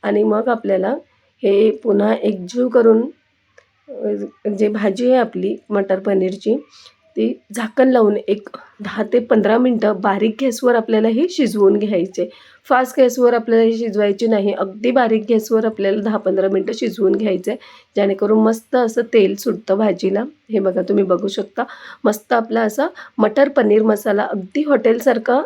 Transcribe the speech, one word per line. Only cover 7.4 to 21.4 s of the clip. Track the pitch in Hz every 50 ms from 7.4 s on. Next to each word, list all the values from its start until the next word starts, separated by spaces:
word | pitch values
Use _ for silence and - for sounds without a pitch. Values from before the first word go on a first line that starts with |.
| _ _ 208
झाकण | 240 226 220 - - 254 262
लावून | 254 247 226 208 208 - - -
एक | 208 214 - - - - - - _ _
दहा | 208 202 190 202 214 - -
ते | 247
पंधरा | 226 - 233 220 196 202 214 240
मिनटं | 254 254 240 220 214 208 214 190
बारीक | 202 208 196 202 208 220 214 -
गॅसवर | 269 262 233 - - 247 240
आपल्याला | 233 226 - 226 214 214 226
हे | 226 233 320 359
शिजवून | - - 285 214 180 214 202 196 208 208
घ्यायचे. | 208 202 214 180 170 190 - - 175 175 - - - - _ _ _ -
फास्ट | 269 247 254 247 254 -
गॅसवर | 262 247 240 262 247 240 233
आपल्याला | 233 226 233 226 226 226
हे | 226 226 226
शिजवायचे | 233 226 190 208 208 208 202 202 233 226
नाही, | 226 208 196 202 185
अगदी | - - 190 190 214 214 247
बारीक | 247 262 247 226 226 220 208 214
गॅसवर | 240 220 220 - 226 220 220
आपल्याला | 220 220 - 196 196 190 220
दहा | 202 226 214 202
पंधरा | - 190 190 190 185 196
मिनटं | 196 190 - - 233
शिजवून | - 247 226 - - 202 190
घ्यायचं | - 202 220 214 185 180 185 -
आहे, | - 240 - - - - _ _ _
जेणेकरून | 196 202 196 196 196 214 208 220 220
मस्त | 220 220 226 226 - _ -
असं | 254 247 226 226 240
तेल | 233 - - 226 190 185 196
सुटतं | 202 - 262 185 175 - - 190 202
भाजीला. | 220 214 180 175 - 196 196 196 240 294 - _ _ _
हे | 214 208
बघा, | 190 190 180 185
तुम्ही | 180 180 202 208 196
बघू | 180 180 175 202 -
शकता, | - -